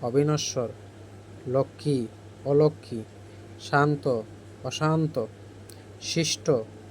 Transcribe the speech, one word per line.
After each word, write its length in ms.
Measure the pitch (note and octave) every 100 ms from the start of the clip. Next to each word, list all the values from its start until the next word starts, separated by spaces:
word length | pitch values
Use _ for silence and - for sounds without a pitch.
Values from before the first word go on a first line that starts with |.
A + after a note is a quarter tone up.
অবিনশ্বর, 640 | B2 C3 D3 D3+ - C3+ A2+ - - - - - - - C3
লক্ষ্মী, 440 | C3 C3+ - - C3+ A2 - - - C3
অলক্ষ্মী, 500 | C#3+ D3+ D#3 - A#2 A2 - - - - - -
শান্ত, 360 | C#3+ D3 D3 D3 A#2 G#2+ - - -
অশান্ত, 520 | B2+ - D#3 D#3+ D#3 C#3 A2 - - - - - - - -
শিষ্ট, 360 | D#3+ D#3 - - B2+ A2 - -